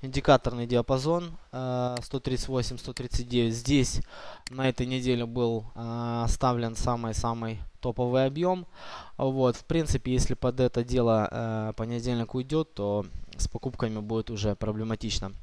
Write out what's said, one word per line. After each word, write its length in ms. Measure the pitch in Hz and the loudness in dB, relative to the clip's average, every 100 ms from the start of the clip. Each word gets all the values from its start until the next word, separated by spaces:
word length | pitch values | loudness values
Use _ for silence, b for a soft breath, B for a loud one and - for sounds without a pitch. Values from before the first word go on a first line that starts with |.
индикаторный 640 | 135 131 - 139 - 120 120 | -2 0 6 6 6 -4 2
диапазон, 680 | 123 117 135 139 170 175 165 - | 2 4 0 2 0 -2 -12 -12
э, 440 | 127 127 127 123 123 | -8 -4 -2 -2 -4
сто 180 | - 139 | -6 -6
тридцать 280 | - 127 - | -2 -4 -2
восемь, 300 | 131 117 123 | -2 -2 -4
сто 140 | - | -8
тридцать 360 | 127 123 - 123 | -8 -2 -2 2
девять. 260 | 123 117 | 2 2
Здесь 460 | 113 117 143 127 - - B B B - | 2 2 4 4 0 -2 B B B -12
на 180 | 127 135 | -2 -2
этой 180 | 123 123 | 0 -2
неделе 380 | 131 127 120 | 0 2 2
был, 400 | 120 120 120 113 110 | 0 0 0 0 -4
э, 480 | - 117 117 117 117 | -8 -6 -4 -2 0
оставлен 500 | 117 - 127 123 117 | 0 2 2 2 0
самый-самый 880 | 113 - 120 117 110 117 117 113 110 - - | -2 0 0 -2 -2 -2 -2 -4 -6 -10 -6
топовый 460 | 131 113 123 127 135 | -6 -2 2 4 2
объем. 400 | 139 175 185 175 B B B B - | 2 0 0 -4 B B B B -2
Вот, 400 | 135 131 127 120 | 0 4 4 2
в 80 | |
принципе, 480 | - 165 156 127 - | 0 0 2 0 2
если 220 | 127 - | 2 2
под 260 | 123 127 127 | 2 0 2
это 220 | 127 - | 2 2
дело, 440 | 120 127 117 110 104 | 0 2 4 4 2
э, 420 | - 113 110 110 110 | -2 -2 -2 -4 -4
понедельник 580 | 113 120 117 120 113 | -4 -2 0 0 0
уйдет, 400 | 131 131 151 160 | -4 0 0 0
то 320 | - 101 104 90 - - - | -2 0 0 -2 -8 -10 -2
с 120 | - | -2
покупками 520 | - 131 - 117 107 | 0 -6 -2 -4 -2
будет 300 | 107 113 110 | -2 -2 -2
уже 260 | 110 107 98 | -2 -2 0
проблематично 760 | 107 107 110 110 113 - 95 98 | -2 -2 -2 -2 -2 -4 -4 -10